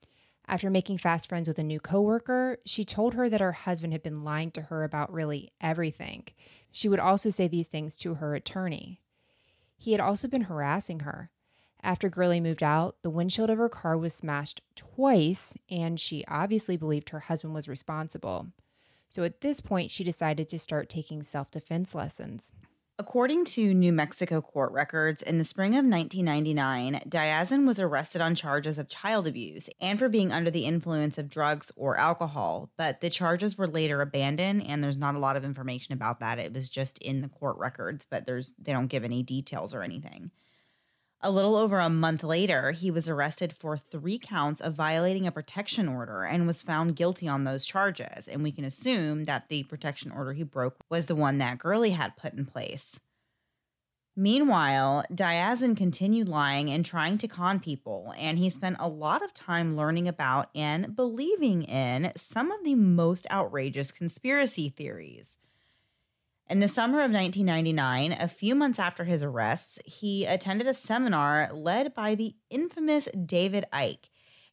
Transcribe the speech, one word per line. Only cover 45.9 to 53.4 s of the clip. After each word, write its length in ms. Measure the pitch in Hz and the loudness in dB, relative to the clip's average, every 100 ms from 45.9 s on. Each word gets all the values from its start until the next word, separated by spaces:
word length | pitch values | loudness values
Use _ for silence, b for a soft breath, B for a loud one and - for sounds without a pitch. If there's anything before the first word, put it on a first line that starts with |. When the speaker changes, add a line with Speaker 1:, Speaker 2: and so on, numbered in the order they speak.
| 127 113 101 | -2 -6 -4
Speaker 2:
and 240 | 95 175 170 | -2 2 2
was 160 | 160 | 0
found 320 | - 156 170 | 0 0 0
guilty 320 | 156 175 175 165 | 2 0 0 -4
on 160 | 139 | -2
those 240 | 135 135 - | -2 -2 -2
charges. 640 | 190 196 156 - - - | 0 0 -2 -10 -10 -8
And 120 | 143 | -4
we 120 | 151 | -4
can 120 | 143 | -4
assume 600 | 139 - 247 226 156 151 | -8 -4 0 0 0 -2
that 240 | 151 135 - | -2 -4 -4
the 160 | 151 | -6
protection 480 | 139 147 151 139 139 | -6 -8 -8 -8 -10
order 200 | 139 131 | -8 -6
he 120 | 143 | -6
broke 320 | 151 135 127 - - | -6 -2 -2 -2 -4
was 180 | 170 151 | -2 0
the 100 | 156 | 2
one 220 | 143 139 | 4 4
that 200 | 127 123 | 0 -2
Gurley 320 | 165 214 220 | 0 4 4
had 260 | 175 117 - | 2 -2 -4
put 180 | 151 | -10
in 120 | - 139 | -6 -6
place. 540 | 127 - - - - _ _ _ _ | -6 -8 0 0 0 _ _ _ _